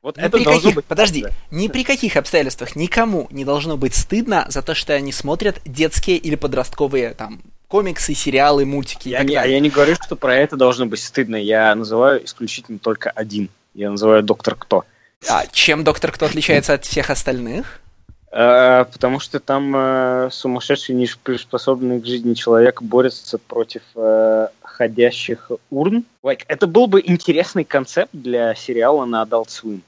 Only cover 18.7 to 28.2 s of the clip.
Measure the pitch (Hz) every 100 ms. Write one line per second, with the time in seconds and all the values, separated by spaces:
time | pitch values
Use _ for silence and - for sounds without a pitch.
18.7 | 127 123 - 127 135 - 139 - 139 139
19.7 | 139 131 131 127 127 127 - 131 123 -
20.7 | 117 - 127 120 - - 123 - 120 -
21.7 | 131 127 123 117 123 120 117 - 113 123
22.7 | - 117 123 127 - - 113 _ 117 113
23.7 | 117 _ 117 110 110 110 110 110 _ -
24.7 | - 117 113 120 120 - 117 - 120 _
25.7 | 139 170 233 233 _ 135 131 - 143 180
26.7 | 185 240 196 180 175 - 156 175 180 151
27.7 | 139 127 - - 160